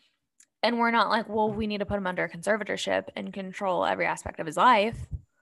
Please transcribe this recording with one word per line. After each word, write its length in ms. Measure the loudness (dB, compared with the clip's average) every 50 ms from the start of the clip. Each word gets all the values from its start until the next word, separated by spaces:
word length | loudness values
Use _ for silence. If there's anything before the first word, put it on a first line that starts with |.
| _ _ _ _ _ _ _ _ -20 _ _ _
And 160 | 0 0 2 2
we're 120 | 2 2
not 180 | 4 4 4 4
like, 200 | 2 2 0 0
"Well, 240 | 0 0 0 0
we 160 | 0 -2 -2 -2
need 100 | -2 -4
to 80 | -2
put 120 | -2 -2 -2
him 80 | -2 -2
under 160 | -2 -2 -2
a 40 | -4
conservatorship 840 | -4 -4 -2 0 0 0 0 -4 -4 -4 -2 0 0 0 0 -4 -8
and 180 | -10 -10 -8
control 520 | -10 -10 -10 -10 -8 -4 -2 0 0 2 2
every 220 | 2 2 0 0
aspect 340 | -2 -2 -4 -6 -10 -10 -8
of 60 | -8
his 100 | -6 0
life." 500 | 4 6 6 6 6 4 0 -2 -6 -8 -10 -10 -10 -12 _ _ _